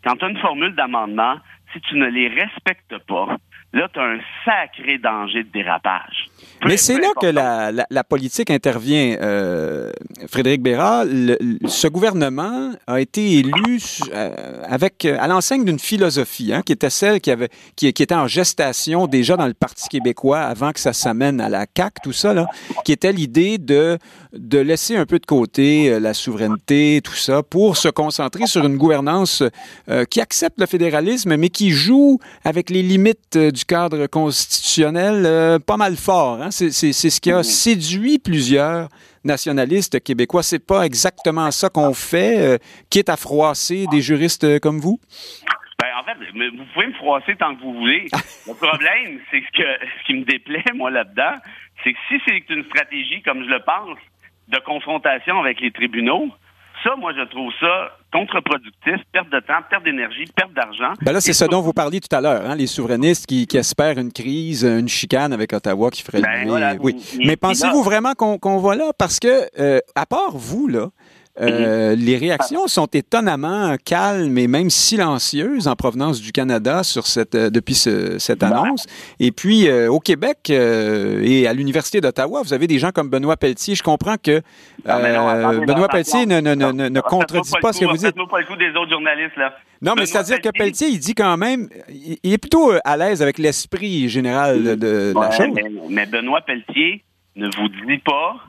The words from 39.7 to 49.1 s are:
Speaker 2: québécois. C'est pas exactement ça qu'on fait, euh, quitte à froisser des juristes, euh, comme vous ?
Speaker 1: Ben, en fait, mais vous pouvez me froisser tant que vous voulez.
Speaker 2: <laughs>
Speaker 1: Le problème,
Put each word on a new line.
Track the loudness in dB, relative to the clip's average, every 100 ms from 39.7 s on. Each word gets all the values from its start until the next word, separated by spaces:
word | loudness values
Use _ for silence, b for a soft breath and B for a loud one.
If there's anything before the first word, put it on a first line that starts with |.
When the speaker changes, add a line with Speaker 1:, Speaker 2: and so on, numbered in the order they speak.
| 0 0 -4
Speaker 2:
québécois. | -2 0 2 2
C'est | 0 -4
pas | 0 0
exactement | 2 0 -2 0 -2 0 -2
ça | 0 0
qu'on | 2 2
fait, | 0 -2 0 2 2
euh, | 4 2 B B B
quitte | 0 2
à | -2
froisser | -2 2 2 2 -4 -2 2
des | 2
juristes, | 2 2 2 2
euh, | 2 4
comme | 2 0
vous ? | -2 -2 _ B B B B -6 -6 -6
Speaker 1:
Ben, | -4 -4
en |
fait, | -8 -12 -12
mais | -6 -6
vous | -6 -12
pouvez | -4 -4
me |
froisser | -2 0 0 -2 -2
tant | -2
que | -4
vous | -10
voulez. | -4 0 0 -2 -8 -8
Speaker 2:
<laughs> | -16 -18
Speaker 1:
Le |
problème, | -4 -2 0 0 0 -4